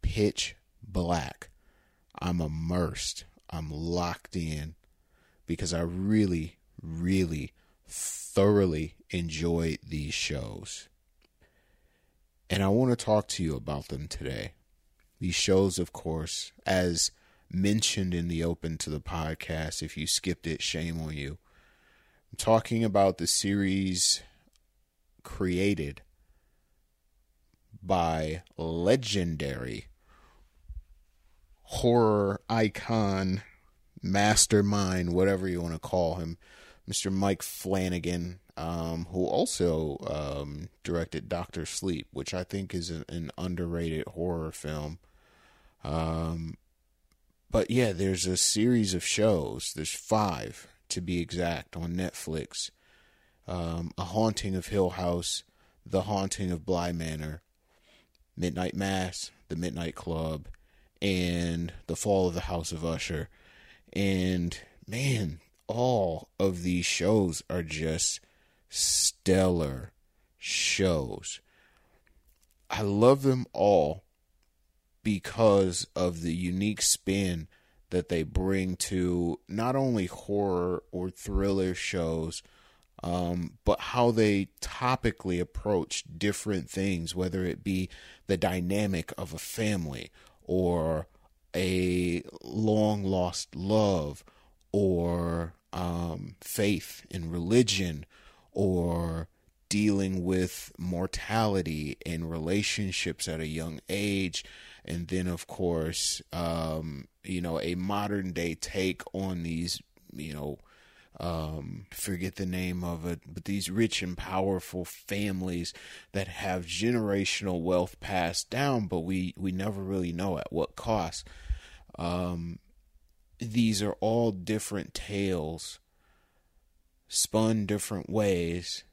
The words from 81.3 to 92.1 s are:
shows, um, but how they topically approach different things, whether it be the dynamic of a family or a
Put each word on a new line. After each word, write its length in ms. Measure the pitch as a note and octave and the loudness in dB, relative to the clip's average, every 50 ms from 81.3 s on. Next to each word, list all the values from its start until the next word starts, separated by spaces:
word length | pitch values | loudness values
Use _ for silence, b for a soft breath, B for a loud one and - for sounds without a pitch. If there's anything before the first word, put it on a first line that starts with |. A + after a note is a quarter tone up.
| G2+ F#2+ G2 G2 G2 G2 F#2+ F#2 F2+ | 0 2 2 4 2 2 2 2 0
shows, 680 | - - - - F#2 E2+ D#2+ D#2+ E2 D#2+ E2 D#2+ - - b b b b b b b b b b - - | -2 -4 -2 -2 0 0 0 0 -2 -2 -4 -6 -8 -14 b b b b b b b b b b -8 -4
um, 560 | F2 F2 F2+ F2+ E2+ F2 F2+ F2 - - - _ | -2 -2 0 0 0 -2 -2 -4 -6 -8 -4 _
but 120 | - G#2 - | 2 2 2
how 300 | - - - B2 A#2+ A#2+ | 0 -2 2 4 4 6
they 380 | A2+ A2 A2 G#2+ G#2 G2 G2 - _ - - | 6 6 6 6 6 4 2 -2 _ -12 -12
topically 760 | - - - B2+ B2 C3 B2+ - A#2 - - - F#2+ F2+ F2 | -10 -8 -2 0 0 0 2 2 -2 -2 0 -2 -2 0 0
approach 680 | F2+ - _ - - G#2 G#2 F2+ D2+ - - - - - D2 | 0 -2 _ -6 -2 0 2 2 0 -2 -6 -8 -8 -10 -8
different 540 | D#2+ F2+ G#2 G2+ - - G#2+ G#2 F#2 C#2 - | -2 0 0 0 0 -2 -2 -2 -2 -2 -4
things, 440 | - F#2+ F#2+ G2 F#2+ F2 E2 D#2+ E2+ | -4 -2 0 0 0 0 -2 -4 -2
whether 300 | F2+ F#2 F2+ E2+ F#2+ F#2 | -2 -2 -2 0 0 -2
it 180 | F2+ - - - | -2 -2 -4 -2
be 280 | G2 F#2+ F#2+ F#2 F2+ B B B B B B B | -2 0 0 -2 -4 B B B B B B B
the 120 | - G2 F2 | -2 0 2
dynamic 760 | F2+ F#2+ F2+ F#2 F2 F2+ G2 G2+ G#2+ G2+ F#2+ F2 D#2+ - - - | 2 0 0 0 0 0 0 0 0 0 0 -2 -2 -4 -8 -10
of 160 | F2 D2+ C#2+ | -8 -8 -8
a 40 | E2+ | -10
family 720 | - - - - A2+ G#2+ G#2 F#2 E2 D2+ C#2 A#1 - - b b b b b b b | -10 -10 -4 -2 0 0 0 0 -2 -4 -6 -8 -10 -12 b b b b b b b
or 600 | - F2 F#2 F#2 F2 F2 E2+ D#2 D#2+ D#2+ D#2 D#2 - b b b b _ _ _ _ _ | -2 0 2 2 4 2 2 2 0 0 -2 -2 -6 b b b b _ _ _ _ _
a 680 | E2+ F#2 F#2 F#2+ F#2 F#2 F2+ F2+ F2+ F2+ F2 | -2 0 2 2 2 2 2 2 2 2 2